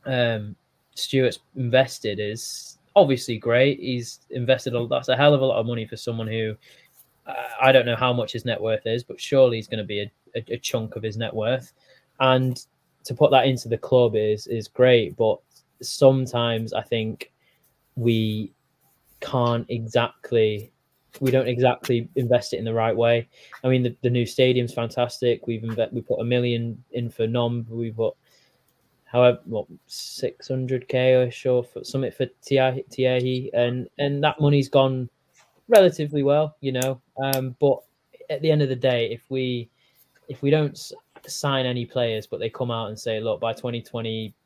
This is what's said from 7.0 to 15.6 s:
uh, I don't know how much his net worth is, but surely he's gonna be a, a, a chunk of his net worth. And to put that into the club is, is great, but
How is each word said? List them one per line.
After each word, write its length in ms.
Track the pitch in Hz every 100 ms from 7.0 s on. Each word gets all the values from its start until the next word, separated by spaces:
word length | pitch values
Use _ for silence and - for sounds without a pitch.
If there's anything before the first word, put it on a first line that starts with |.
| _ _ -
uh, 60 | 131 120 113
I 100 | 131
don't 140 | 131 120
know 100 | 113
how 160 | 127
much 200 | 123 110
his 120 | 120
net 160 | 120 113
worth 280 | 110 110 113
is, 160 | 120
but 180 | 123 -
surely 360 | - 135 131 113
he's 100 | 110
gonna 160 | 110
be 160 | 101 104
a, 100 | 104 _ _ 120
a, 180 | 113
a 40 | 117
chunk 380 | - 117 110 -
of 80 |
his 120 | 110 104
net 160 | 110 110
worth. 380 | 110 127 120 _ _ _ _ _
And 400 | 131 131 131 127 - _ _ _
to 100 | -
put 160 | 120 143
that 160 | 131 131
into 240 | 127 120
the 80 | 113
club 380 | - 127 120 110
is, 320 | 107 107 -
is 200 | 117 107
great, 480 | - 127 120 104 -
but 220 | 110 101 _ _